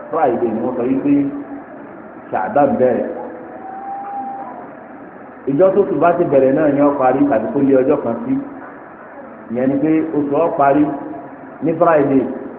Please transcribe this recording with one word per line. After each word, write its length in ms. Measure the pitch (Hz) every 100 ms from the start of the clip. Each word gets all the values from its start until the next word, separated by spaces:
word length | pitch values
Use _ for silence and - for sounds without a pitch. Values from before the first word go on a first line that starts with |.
Friday 460 | - 160 143 113 117
ni 100 | 107
wọ́n 140 | 127 123
sọ 60 |
wípé 320 | 123 135 143 143 139 - - - - - - - - - -
Sha'ban 440 | 117 95 123 139 113
bẹ̀rẹ̀. 320 | 127 110 - - - - - - - 784 - 807 807 807 784 - - - - - - - - - - -
Ìjọ 220 | - 139 190
tó 120 | 196
tù 120 | 185
bá 140 | 151 170
ti 120 | 175
bẹ̀rẹ̀ 300 | 160 139 131
náà 140 | 135 151
ni 120 | 139
ó 100 | 143
parí 300 | 139 131 135 143
tàbí 200 | 110 110
kó 100 | 143
lé 140 | 135 135
ọjọ́ 200 | 139 143
kan 200 | 117 117
sí. 160 | - 135 - - - - - - - - - - -
Ìyẹn 200 | 117 131
ni 80 | 143
pé 120 | 156 160 156
oṣù 260 | 147 139
ó 140 | 160 165 -
parí 280 | 139 143 151 - - - - - - -
ní 100 | 156
Friday 500 | 160 170 156 139 135 113 - -